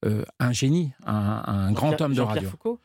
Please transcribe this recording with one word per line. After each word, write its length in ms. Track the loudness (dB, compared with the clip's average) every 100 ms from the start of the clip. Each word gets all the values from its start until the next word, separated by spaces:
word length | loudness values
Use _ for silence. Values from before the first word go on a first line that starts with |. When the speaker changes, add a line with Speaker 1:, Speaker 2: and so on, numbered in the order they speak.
| -2
Speaker 1:
euh, 180 | -2 -4 -2
un 120 | 0
génie, 420 | 2 2 2 0 -6 -4
un, 80 | 0 0 -2 -2
un 240 | 0 0
grand 200 | 2 2
Speaker 2:
Jean-Pierre, 140 | 2 2
Speaker 1:
homme 60 |
de 60 | 2
Speaker 2:
Jean-Pierre 180 | 0 0
Speaker 1:
radio. 140 | -4
Speaker 2:
Foucault ? 300 | -6 -6 -6